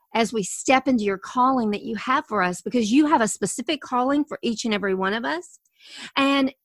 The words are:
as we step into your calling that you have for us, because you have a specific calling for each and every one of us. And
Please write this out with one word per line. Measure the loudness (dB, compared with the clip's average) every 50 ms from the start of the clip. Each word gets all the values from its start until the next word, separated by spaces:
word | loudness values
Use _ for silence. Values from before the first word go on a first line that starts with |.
| _ _ -2
as | -2 -2 0 -2
we | -4 -4
step | -4 -6 -4 0 2 2 4 4 2
into | 0 0 0
your | -2 -4 -4
calling | -6 -6 0 2 2 2 2 2 0 0 -2
that | -4 -4
you | -6 -8
have | -6 -4 -2 -2 -2 -2
for | -2 0 0 0
us, | 0 -2 -4 -6
because | -2 0 0 2 4
you | 6 6 6
have | 6 4 4
a | 2 2
specific | -2 -2 -4 -4 -4 -4 -4 -4 -4 -6 -4
calling | -4 -2 0 0 2 2 0 0
for | -2 -4 -6 -4
each | -4 -4 -2 -2
and | -2 -2
every | 0 0 0 0
one | 0 0 -2 -2
of | -2 -4
us. | -4 -4 -6 -8 -10 -18 _ _ _ _ _ -20 -20 -20 -18 -18 -6 -2
And | 0 2 2 2 2 2 0 -2 _ _